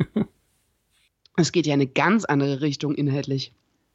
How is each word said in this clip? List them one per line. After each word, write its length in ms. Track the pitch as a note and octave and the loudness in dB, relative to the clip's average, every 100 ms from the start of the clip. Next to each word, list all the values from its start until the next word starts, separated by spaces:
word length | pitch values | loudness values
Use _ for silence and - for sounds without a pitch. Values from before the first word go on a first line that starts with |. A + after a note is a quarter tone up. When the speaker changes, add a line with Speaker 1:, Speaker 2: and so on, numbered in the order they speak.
| - - | -4 -2
Speaker 1:
<laughs> 100 | G#3 _ _ _ _ _ _ _ _ _ _ - | -4 _ _ _ _ _ _ _ _ _ _ 0
Speaker 2:
Es 120 | E3 | 0
geht 160 | F3+ D3 | 2 2
ja 80 | C#3 | 2
in 60 | |
eine 100 | C3+ | 0
ganz 340 | - D3+ G#3+ - | 2 2 2 2
andere 360 | C#3+ C#3 C3+ | 0 0 -2
Richtung 340 | D3+ C#3 D3 D3 | -4 -4 -4 -2
inhaltlich. 580 | C#3+ C#3 C#3 C3+ - _ _ _ _ | -2 -2 -2 -4 -6 _ _ _ _